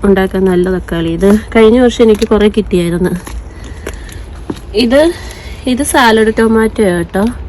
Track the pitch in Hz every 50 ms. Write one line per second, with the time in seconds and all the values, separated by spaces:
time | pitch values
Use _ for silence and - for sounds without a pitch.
0 | - 202 196 190 190 185 - 190 190 190 185 180 180 185 185 180 - - 170 165
1 | 165 165 165 165 185 202 208 214 - - - 226 220 220 226 254 254 240 226 -
2 | 240 220 214 208 226 220 220 208 208 214 202 220 190 - - 180 170 170 170 175
3 | 180 185 185 180 - - - - - - - - - - - - - - - -
4 | - - - - - - - - - - - - - - - 208 254 226 247 285
5 | 311 339 349 - - - - - - - - - - 262 254 233 285 285 - 302
6 | 254 226 220 220 220 220 220 - 226 226 220 220 220 220 220 - 220 190 175 175
7 | 170 175 - 190 208 233 247 - -